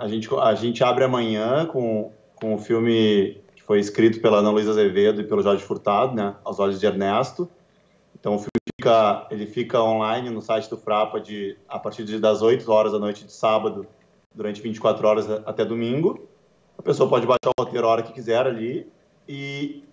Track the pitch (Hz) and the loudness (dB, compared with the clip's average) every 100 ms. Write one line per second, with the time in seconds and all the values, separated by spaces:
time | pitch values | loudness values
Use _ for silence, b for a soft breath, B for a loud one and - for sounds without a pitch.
0 | 110 113 110 135 127 101 117 117 127 123 | -4 -6 -4 0 2 2 0 0 2 4
1 | 131 127 117 107 113 139 165 139 117 110 | 2 2 0 -2 0 0 -2 -2 -2 -4
2 | 107 - _ - 113 104 104 113 117 113 | -6 -12 _ -10 -6 -4 -2 0 2 4
3 | 110 104 95 - - _ - 104 101 - | 4 4 2 -4 -18 _ 0 0 2 4
4 | 113 107 117 104 104 107 107 107 101 92 | 4 4 2 4 4 2 2 2 2 4
5 | 104 104 104 104 98 98 - 98 - 101 | 2 2 -2 0 2 0 -2 -6 0 0
6 | 131 120 101 101 - 98 98 98 101 98 | 0 -2 -4 -6 -10 -4 -2 0 -2 0
7 | 98 107 131 - 175 _ _ _ _ _ | 0 0 -2 -6 -10 _ _ _ _ _
8 | _ - 107 104 104 - - - 127 113 | _ -10 -4 -4 -2 -6 -6 -2 2 4
9 | 107 101 - 107 104 120 120 127 110 110 | 4 0 -6 -10 -8 -8 -2 0 0 0
10 | 107 117 123 110 - 110 - 117 - 107 | -2 -4 -6 -8 -4 -4 -4 -8 -2 -2
11 | 110 110 104 107 98 98 - 104 107 104 | -2 -4 -8 -10 -10 -12 -12 -10 -10 -10
12 | 104 110 107 104 113 127 120 107 107 104 | -8 0 2 4 4 2 4 2 2 0
13 | 104 101 - - 110 110 104 98 95 _ | -4 -6 -12 -4 0 2 0 -6 -12 _
14 | _ _ _ - 107 104 117 110 113 101 | _ _ _ -10 -8 -8 -10 -2 0 2
15 | 107 107 104 107 107 110 104 113 117 131 | 2 2 0 -4 -6 -4 -4 -2 -4 0
16 | 170 - - _ _ _ _ - - 131 | -2 -2 -12 _ _ _ _ -8 -2 0
17 | 127 - 117 123 - 123 117 120 113 113 | 2 2 2 0 0 -2 -2 0 2 2
18 | - - 113 117 131 117 113 156 - _ | 0 -8 -2 0 0 -2 -6 -8 -10 _
19 | _ _ - 139 139 143 143 - - | _ _ -18 -12 -10 -8 -8 -10 -16